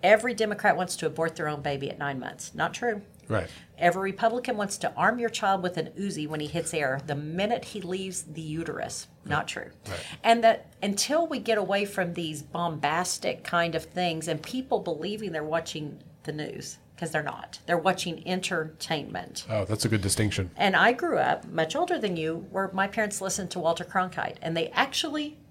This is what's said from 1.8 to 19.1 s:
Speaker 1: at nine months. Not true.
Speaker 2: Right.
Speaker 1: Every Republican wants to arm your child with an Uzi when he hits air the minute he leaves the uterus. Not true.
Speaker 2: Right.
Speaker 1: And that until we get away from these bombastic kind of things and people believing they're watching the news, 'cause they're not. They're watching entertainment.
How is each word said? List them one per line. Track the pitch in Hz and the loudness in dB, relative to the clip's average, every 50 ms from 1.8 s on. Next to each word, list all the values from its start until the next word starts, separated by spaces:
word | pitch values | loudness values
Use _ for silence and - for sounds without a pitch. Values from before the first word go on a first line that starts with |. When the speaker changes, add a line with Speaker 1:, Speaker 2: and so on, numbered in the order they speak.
| 139 - | -2 -6
Speaker 1:
at | - - | -6 -4
nine | 143 143 135 131 | -4 -4 -4 -4
months. | 123 - - - - - - | -6 -8 -8 -10 -14 -12 -4
Not | 123 151 170 170 | -2 -2 -2 -2
true. | - - 240 220 202 196 - - - - - | -2 -2 -2 -2 -2 -6 -14 -20 -20 -6 -2
Speaker 2:
Right. | 113 104 87 82 - - - - - - | 0 0 0 -2 -8 -16 -20 -20 -6 4
Speaker 1:
Every | 151 175 170 185 190 190 | 4 4 4 4 0 -2
Republican | 190 190 226 226 220 247 247 - 233 208 | -2 2 2 2 2 2 -2 -2 -2 -2
wants | 208 190 - - | -2 -4 -4 -2
to | - 147 - | -4 -4 0
arm | - 160 196 233 240 | 4 4 4 4 4
your | 233 226 | 0 -2
child | 220 - - 196 196 190 | -2 0 2 2 2 4
with | 180 180 175 170 | 2 -2 -2 -2
an | 160 - - - | -4 -4 -4 -6
Uzi | 196 202 170 151 151 147 | -4 -4 -2 -4 -4 -4
when | 156 151 | -4 -4
he | 151 147 | -4 -4
hits | - 170 165 - - | -4 -4 -4 -2 0
air | 156 147 131 131 139 135 | 0 2 2 0 0 -2
the | - 147 | -2 -4
minute | 139 147 151 160 180 196 214 233 - - | -4 -2 -4 -2 -2 0 0 0 -2 -2
he | - - 214 | -6 -10 -10
leaves | 180 170 185 196 190 190 180 - - | -6 -4 -4 -4 -4 -4 -6 -8 -8
the | 156 151 160 | -8 -10 -8
uterus. | 165 156 151 160 165 156 147 - - - - - - - - - - | -6 -6 -4 -4 -4 -4 -4 -6 -6 -6 -6 -10 -12 -14 -18 -18 -6
Not | - 147 147 - - | -2 -2 -2 -2 -2
true. | - - - - - - - - | -6 -8 -8 -10 -14 -16 -12 -8
Speaker 2:
Right. | 92 87 - - - - - | -8 -8 -8 -10 -12 -2 6
Speaker 1:
And | 226 233 233 226 | 6 6 8 8
that | 226 220 - - - - - | 6 6 6 0 -12 -12 -4
until | - 202 196 202 - - 277 320 339 320 | -2 -2 0 0 0 2 2 2 2 2
we | 311 247 | -2 -4
get | 202 226 226 214 | 0 2 2 2
away | 196 175 196 202 202 | 2 2 2 0 0
from | 202 196 - 185 170 170 | 0 0 -2 -2 -2 -2
these | 175 170 160 156 143 | -4 -4 -4 -6 -8
bombastic | 139 - - 165 170 170 160 143 147 147 151 165 - 233 - - - - - - - | -10 -8 -4 -2 -2 -2 -2 0 0 2 2 2 0 0 -2 -2 -2 -2 -2 -2 -6
kind | - - 175 170 170 160 | 0 2 2 2 2 0
of | 160 160 | -2 -4
things | - - 180 180 175 160 160 156 170 | -4 -4 0 0 0 0 -2 -2 -2
and | 208 151 | -4 -4
people | - - - 254 254 - - - | -4 -6 -6 -6 -4 0 0 0
believing | 180 185 160 147 160 185 208 214 220 196 | 0 0 -4 -4 -4 -4 -4 -4 -6 -4
they're | 165 156 151 | -4 -4 -4
watching | 151 156 165 160 - - 160 151 147 - - - - - - - | 0 -2 -2 -2 -2 -8 -6 -8 -8 -10 -12 -18 -20 -20 -14 -10
the | - | -8
news, | 147 151 - - - - - - - - - - - - | -6 -6 -6 -6 -8 -10 -10 -12 -14 -16 -18 -20 -12 -8
'cause | - 160 | -8 -2
they're | - 160 | -2 -2
not. | 147 147 - - - - - - - - | -2 -2 -6 -8 -10 -14 -14 -16 -2 0
They're | 175 170 | 0 4
watching | 156 185 180 180 - 175 165 165 - 170 | 4 2 2 2 0 -4 -4 -6 -4 -2
entertainment. | 185 185 185 - 190 165 156 156 156 - - - 170 147 - - | -2 -2 0 0 0 0 -2 -2 -6 -10 -4 -2 -2 -2 -2 -4